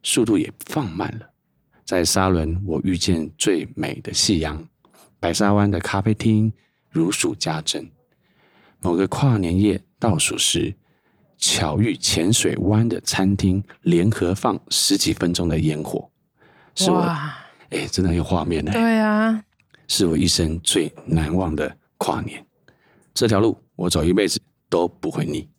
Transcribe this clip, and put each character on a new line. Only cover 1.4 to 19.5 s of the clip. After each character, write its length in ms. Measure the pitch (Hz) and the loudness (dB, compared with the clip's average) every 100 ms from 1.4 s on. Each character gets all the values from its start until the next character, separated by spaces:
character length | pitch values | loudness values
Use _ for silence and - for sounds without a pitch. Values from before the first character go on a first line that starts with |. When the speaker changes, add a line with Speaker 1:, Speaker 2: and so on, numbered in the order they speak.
| _ _ _ _ | _ _ _ _
Speaker 1:
在 200 | - 92 | -4 0
沙 240 | 82 101 95 | 2 2 2
仑， 320 | 90 78 87 101 | 2 0 -4 -4
我 140 | 80 | -2
遇 160 | 98 87 | -2 -2
见 320 | - 85 78 - | 0 0 -2 -2
最 260 | - 87 - - | 0 0 -2 -8
美 240 | - - | -8 -8
的 120 | - | -8
夕 280 | 87 - 92 | -2 0 0
阳， 260 | 78 78 82 _ _ _ _ _ | -2 -8 -12 _ _ _ _ _
白 120 | 87 | -4
沙 200 | 85 101 | 2 2
湾 180 | 104 101 | 4 2
的 80 | 98 | 0
咖 220 | - 98 | -2 -2
啡 120 | 104 | 0
厅 400 | 107 113 107 110 - _ _ _ | 0 2 2 2 -2 _ _ _
如 220 | 165 165 | -2 -2
数 200 | - 175 | 0 -4
家 280 | 156 - 156 | -4 -6 -4
珍。 280 | - - - _ _ _ _ _ _ _ _ _ | -6 -8 -10 _ _ _ _ _ _ _ _ _
某 160 | 92 85 | -2 0
个 100 | 95 | 0
跨 320 | - 143 110 | 2 2 2
年 180 | 87 90 | 2 2
夜 240 | 104 95 _ _ | 2 2 _ _
倒 220 | 117 85 | 0 2
数 180 | - - | 0 0
时， 380 | - - - - _ _ _ _ _ _ | -2 -2 -4 -8 _ _ _ _ _ _
巧 400 | - - 78 85 | -2 0 0 2
遇 180 | 113 - | 2 0
浅 360 | - - 85 | -2 0 2
水 240 | 113 85 71 | 2 2 0
湾 320 | 90 107 117 | 2 4 2
的 120 | - | -2
餐 340 | - - 95 101 | -2 0 2 2
厅 260 | 98 95 101 - | 2 0 -4 -4
联 280 | - 85 95 | 2 4 4
合 240 | 107 87 | 2 0
放 240 | 92 123 95 - | 0 0 -2 -4
十 280 | - - 98 | -2 0 0
几 160 | - | 0
分 200 | 101 90 | 0 -2
钟 160 | 87 85 | 0 0
的 80 | 80 | 0
烟 200 | 78 76 | 0 -2
火， 300 | - - - _ _ _ _ _ _ | -6 -8 -10 _ _ _ _ _ _
是 160 | - 190 | -2 2
我， 80 | 180 | 2
Speaker 2:
哇。 400 | 175 156 147 - - _ _ | 0 -2 -8 -12 -20 _ _
Speaker 1:
哎， 160 | - 143 | -8 -6
真 140 | - | -2
的 60 | 92 | 0
很 80 | 85 | 0
有 80 | |
画 200 | 80 90 | 0 -2
面 200 | 73 80 | -2 -4
欸。 80 | - | -2
Speaker 2:
对 260 | 151 226 226 | 0 2 2
啊。 420 | 214 214 226 220 - | 0 0 0 -2 -6